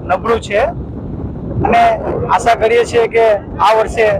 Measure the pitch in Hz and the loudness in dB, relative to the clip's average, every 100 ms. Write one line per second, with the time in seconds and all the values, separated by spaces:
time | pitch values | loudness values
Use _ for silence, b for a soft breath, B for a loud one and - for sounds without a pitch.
0 | - 185 220 226 - 208 285 - - - | -4 -4 0 -2 0 -2 -2 -4 -12 -12
1 | - - - - - - - - 233 220 | -10 -10 -10 -10 -8 -4 2 4 4 2
2 | - - - 180 - 233 220 233 226 240 | -4 -6 -2 0 2 2 2 2 2 0
3 | 226 226 226 208 - - 185 220 214 - | 2 2 2 2 -2 0 2 2 0 0
4 | 220 202 | 0 0